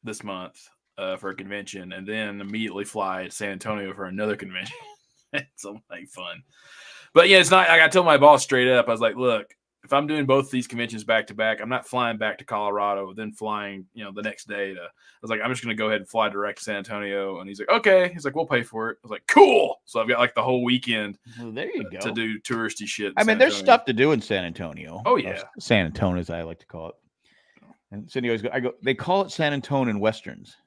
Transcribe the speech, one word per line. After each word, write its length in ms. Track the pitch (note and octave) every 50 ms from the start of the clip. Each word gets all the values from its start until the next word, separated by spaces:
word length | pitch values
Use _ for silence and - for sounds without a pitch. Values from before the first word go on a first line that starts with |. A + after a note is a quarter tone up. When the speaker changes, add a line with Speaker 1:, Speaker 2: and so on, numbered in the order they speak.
| _
Speaker 1:
this 200 | A#2+ G#2+ - -
month, 440 | G#2 G2 F#2 F#2 - _ - - _ _ _ _ _ _ -
uh, 180 | G2 F#2 F#2
for 140 | F#2 - G2
a 40 | F#2+
convention, 580 | - F#2+ G2 G2+ G2+ G2 - - G2 F2+ F2+ F#2
and 140 | F#2+ F#2+
then 340 | G2 G#2+ A2 A2 G#2 G2+ G2+
immediately 440 | G2+ G2 G#2 A2 A2+ G#2+ F2+ G2 G#2
fly 400 | G#2 - G#2+ G2 F#2+ F#2 F#2 F#2
to 60 | F2+
San 200 | - - G#2 G2+
Antonio 420 | G2 F#2 - A2+ G#2+ G#2 G2+ F#2+ F#2+
for 100 | G2 G2
another 300 | F2+ F#2 G2+ G#2+ G#2+ G#2
convention. 400 | G2+ G2+ F#2+ F#2 F#2 F#2 - - -
<laughs> 60 | - - - _ _ _ _ _ _ _ -
It's 300 | - - _ _ - -
so, 160 | G2+ G#2 G#2+ _ _
like, 160 | F2 F2 E2+ -
fun. 360 | - F2+ F2+ F2 E2+ F2 - _ _ _ _ - - - - - - - - _ _
But 160 | D3+ E3+ F#3
yeah, 100 | G3 F#3
it's 120 | F3 C#3
not, 180 | F#3 F#3 F#3 E3
like, 120 | E3 E3 D#3+
I 60 | D#3+
told 180 | D#3+ F#3 F3
my 100 | E3+ D3+
boss 260 | C#3 C#3 D3 D3 C3+ -
straight 240 | - C#3 B2+ B2+ B2+
up, 200 | B2+ B2 A#2 A#2+
I 40 | A#2
was 80 | A2
like, 160 | A#2 A2+ G2+
"Look, 380 | A#2 B2+ B2+ A#2 G#2+ G2+ _ - _ _ _ _ _ _
if 80 | - C#3
I'm 140 | C#3 D3
doing 180 | D3 D3+ D#3 C#3+
both 260 | C3 C3 C#3 C3+ C#3
these 160 | - B2+ B2 -
conventions 340 | - A#2 A#2+ A2+ A#2 A2 G#2+
back 220 | - A2+ A2 G#2+
to 80 | - G#2
back, 260 | G#2 A2 A2 A2 G#2
I'm 80 | G#2 A2
not 180 | B2+ B2 A2+
flying 300 | - - B2+ B2 A#2 A#2
back 220 | G#2+ A2 G#2+ G2+ -
to 60 | G#2+
Colorado, 680 | - A#2 G#2 G#2 G#2 G2+ G#2 G2+ G#2 G2+ G2 G2 F#2 F#2+
then 200 | G#2+ A2 G#2+ G#2+
flying, 540 | - A2 A2 G#2 G#2 G#2 G2+ G2 G2 F#2 _ _
you 120 | A#2 G#2+
know, 80 | G2+ G2
the 100 | G#2 G#2
next 240 | G#2+ G2+ - - _
day 240 | G#2 G2+ G2+ G2 F#2+
to," 80 | F2+
I 80 | F2 F2 _ _ _ _ _ _
was 100 | - A2+
like, 100 | A2+ G#2+ G#2+
"I'm 80 | A#2+
just 120 | B2+ A#2+ A#2
gonna 120 | A#2 A2+
go 140 | G#2+ A2 G#2+
ahead 120 | G#2+ G#2
and 80 | F#2+ -
fly 200 | - A2+ A2 G#2
direct 280 | G2 G2+ G2+ G#2 G2 -
to 60 | -
San 120 | - G#2
Antonio." 640 | G2+ G2 - G#2+ G#2 G#2 G2+ G2 G2+ G2 G2 F#2+ E2+
And 80 | F#2 G2
he's 100 | G2+ G2
like, 100 | G#2+ -
"Okay." 400 | F#3+ A3+ A3 G#3+ F#3+ F#3+ F3+ F3+ F3
He's 100 | E3+ C#3+
like, 100 | C#3 C3
"We'll 100 | D3+ E3
pay 160 | D#3+ D3 B2 A#2+
for 280 | - - A2 A2 A2+
it." 80 | - _ _
I 0 |
was 80 | A2+
like, 160 | G#2+ - _
"Cool." 560 | - - - G4+ C#4+ B3+ G#3 E3 - - _ _
So 160 | _ - A2+
I've 80 | A2 A2
got, 120 | B2 A#2+
like, 140 | B2 A#2+ -
the 80 | A#2 A2
whole 180 | B2+ B2+ B2+ B2
weekend 540 | B2 B2 B2+ B2+ B2 A#2 A2 G#2 G#2 G2+ _ _ B2 A#2 A#2
Speaker 2:
Well, 140 | A#2+ A#2 A2
there 140 | A#2+ - - -
you 80 | E4+ - -
Speaker 1:
to 180 | - F2+ G2 A3+
Speaker 2:
go. 60 | -
Speaker 1:
do 240 | A3 - A2+ A2 A2
touristy 460 | _ - A#2+ A#2 A#2 A2 - - G#2+
shit 220 | G2+ - - G#2 G3
in 40 | - -
Speaker 2:
I 20 | G#3+
mean, 40 | A3 A3
Speaker 1:
San 40 | G#3+
Speaker 2:
there's 140 | B3+ D#4 -
Speaker 1:
Antonio. 100 | - -
Speaker 2:
stuff 180 | - B3 - -
to 60 | - B2
do 200 | A2 C3 D3 D#3
in 80 | A#2+ G#2
San 220 | - A2 F#2+ F2+
Antonio. 580 | F2 E2+ - F#2+ D#2+ D2+ - D2+ D#2 D#2+ G2 A#2
Speaker 1:
Oh, 120 | - B3
Speaker 2:
Or 20 | -
Speaker 1:
yeah. 240 | - F#2+ F#2 - - - _ -
Speaker 2:
San 280 | - - B2 G#2 F#2
Antone, 320 | D#2+ - - G#2+ F#2+ F2+ F2+
as 120 | E2+ -
I 120 | E2 E2+ E2+
like 180 | E2 E2+ _
to 60 | _
call 240 | _ - E2+ E2 E2
it. 40 | - _ _ _ _ _ _ _ _ _ _ _ _ _ _ _ - _ _ _
And 200 | G2 G2+ G#2+ -
Cindy 180 | - C3+ B2 A#2+
always 120 | A#2 A2 G2+
go, 80 | A#2+ -
I 80 | C3
go, 140 | A#2+ B2+ - _ -
"They 120 | B2+ C#3
call 280 | - - E3 F3+ G3 G3
it 80 | F3 -
San 200 | - E3 D3 D3
Antone 360 | C#3 B2+ - D3 C#3 C3 A#2+
in 100 | G#2+ G2+
Westerns." 560 | G2 A2 A2 - - - - F2 F2 - - _ _